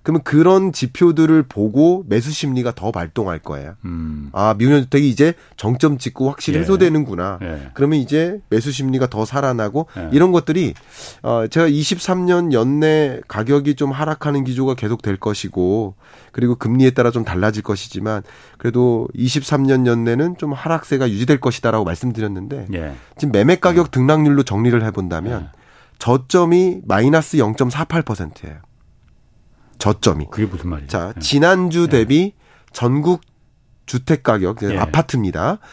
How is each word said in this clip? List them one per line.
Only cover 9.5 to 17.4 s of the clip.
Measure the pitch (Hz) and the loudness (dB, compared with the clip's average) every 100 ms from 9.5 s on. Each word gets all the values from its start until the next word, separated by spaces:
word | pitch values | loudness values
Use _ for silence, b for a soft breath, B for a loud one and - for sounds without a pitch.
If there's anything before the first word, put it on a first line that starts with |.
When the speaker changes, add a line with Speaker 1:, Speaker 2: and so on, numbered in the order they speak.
| 120 107 127 160 95 | -2 -2 -4 -6 -8
Speaker 2:
예. | 85 | 0
Speaker 1:
이런 | 139 180 | 4 4
것들이, | 175 160 160 139 - B B B B | 4 0 -2 -2 -6 B B B B
어, | 120 117 113 | -4 -2 0
제가 | 160 165 | 2 2
이십삼 | 147 147 175 - 185 180 | 2 0 -4 -2 -2 2
년 | 180 170 | 2 2
연내 | 123 120 143 156 156 147 123 - | 2 2 2 2 2 0 -2 -10
가격이 | 101 113 143 143 | -6 0 0 0
좀 | 139 143 | -2 -2
하락하는 | 139 156 - 147 143 | -4 -4 -4 -2 -2
기조가 | 131 127 135 131 | -2 -2 -2 -2
계속 | 107 117 | -4 -4
될 | 104 95 | -4 -4
것이고 | 107 101 95 - 90 107 101 98 b b b | -4 -6 -6 -2 0 0 -4 -10 b b b
그리고 | - 120 | -4 -2
금리에 | 123 113 127 131 | -2 0 2 4
따라 | 127 120 | 4 0
좀 | 117 110 | 0 -4
달라질 | 90 | -2